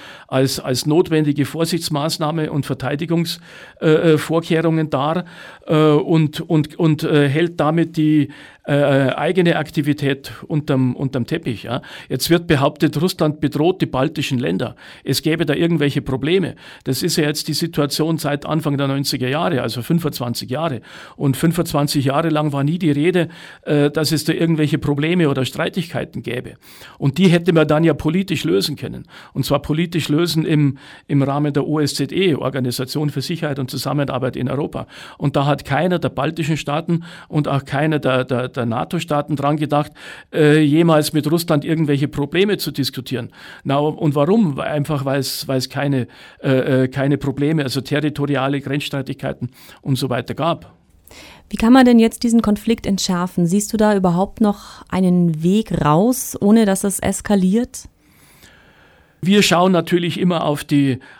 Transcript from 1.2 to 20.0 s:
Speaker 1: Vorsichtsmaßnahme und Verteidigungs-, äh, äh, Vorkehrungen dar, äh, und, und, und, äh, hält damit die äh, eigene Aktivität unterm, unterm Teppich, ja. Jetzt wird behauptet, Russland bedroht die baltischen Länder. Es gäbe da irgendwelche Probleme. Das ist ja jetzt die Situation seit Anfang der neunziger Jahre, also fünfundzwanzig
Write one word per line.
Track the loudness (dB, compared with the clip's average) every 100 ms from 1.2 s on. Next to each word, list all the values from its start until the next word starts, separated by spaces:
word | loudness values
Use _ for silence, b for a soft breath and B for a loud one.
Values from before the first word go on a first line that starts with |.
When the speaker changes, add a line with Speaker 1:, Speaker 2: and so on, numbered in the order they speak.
| 2 0 -2
Speaker 1:
Vorsichtsmaßnahme | -2 -2 -2 -2 -4 -4 -2 -2 -2 -2
und | -2 -4
Verteidigungs-, | -4 -4 -4 -2 -2 -2 -8 B B B B
äh, | 2
äh, | 4 4 4
Vorkehrungen | 2 -2 0 0 2 0 0
dar, | -2 -2 -4 -6 B B B -2
äh, |
und, | 2 4 4 4 2 2 -2
und, | -2 0 0 0
und, | 0 0
äh, | 2 2 2
hält | 2 -2 0
damit | 0 0 0 0
die | 2 2 0 B B B -2
äh, | 2 4 2 2 0
eigene | 0 2 2 2
Aktivität | -2 -2 -2 0 -2 -4 -6 -16 -6
unterm, | -4 0 0 0 -2
unterm | -4 -4 -4
Teppich, | -6 -6 -8
ja. | -6 -8 -10 B B
Jetzt | -4 2
wird | 2 2
behauptet, | 2 2 2 0 0
Russland | -2 0 -2 0
bedroht | -4 0 0 0
die | -2
baltischen | -2 -2 -4 -4 -2
Länder. | -2 -4 -6 -10 B B
Es | -4 -2
gäbe | 0 0 0
da |
irgendwelche | 0 2 2 0 0
Probleme. | -4 -4 0 0 0 -6 B B
Das | -6 -2
ist | -2 0
ja |
jetzt | 0 -2 -4
die |
Situation | -4 -2 -2 -2 0 -2 -2
seit | -2 -4 -2
Anfang | -2 -2 -2
der | -2
neunziger | -2 -2 -4 -2
Jahre, | -2 -2 -2
also | -2 -4
fünfundzwanzig | -2 0